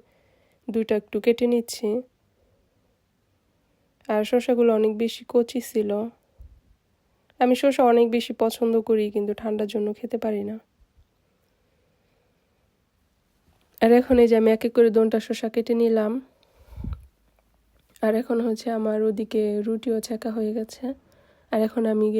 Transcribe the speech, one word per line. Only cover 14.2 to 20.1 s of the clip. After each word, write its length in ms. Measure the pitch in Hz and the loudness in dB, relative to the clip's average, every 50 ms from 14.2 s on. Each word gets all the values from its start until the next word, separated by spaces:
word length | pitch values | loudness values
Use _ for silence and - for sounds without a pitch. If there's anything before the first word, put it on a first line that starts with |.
| 240 226 | 6 6
যে 40 | 226 | 6
আমি 140 | 220 220 220 | 4 4 4
এক 120 | 220 220 - | 2 2 0
এক 80 | 233 - | 0 4
করে 160 | 247 233 226 | 4 4 6
দোনটা 280 | 208 226 220 220 220 220 | 4 4 2 2 0 -2
শসা 280 | - - 226 - - 220 - | -4 -6 -6 -6 -6 -4 -4
কেটে 200 | 240 226 - 233 233 | -4 -2 -2 0 0
নিলাম। 300 | 233 226 226 220 214 214 233 262 262 _ _ _ _ _ _ _ - _ - - - - - - - _ _ _ _ _ _ _ _ _ _ _ _ _ _ _ _ _ _ _ | 2 2 2 0 0 -2 -4 -6 -10 _ _ _ _ _ _ _ -20 _ -16 -12 -10 -10 -10 -12 -14 _ _ _ _ _ _ _ _ _ _ _ _ _ _ _ _ _ _ _
আর 100 | 226 214 214 | 0 0 0
এখন 240 | 220 254 - 247 226 | 0 -2 -2 -2 -2
হচ্ছে 260 | 233 233 220 226 - 240 226 220 | 0 -2 -4 -4 -6 -6 -4 -4
আমার 200 | 214 214 214 214 | -2 -2 -2 0
ওদিকে 400 | 220 220 202 208 220 214 - 220 214 208 208 208 | -2 -2 -2 -4 -6 -4 -2 -2 -2 -2 -2 -4
রুটিও 360 | 208 226 226 220 - 247 220 220 | -4 -4 -6 -4 -4 -4 -4 -4
ছেঁকা 300 | 214 - | -4 -8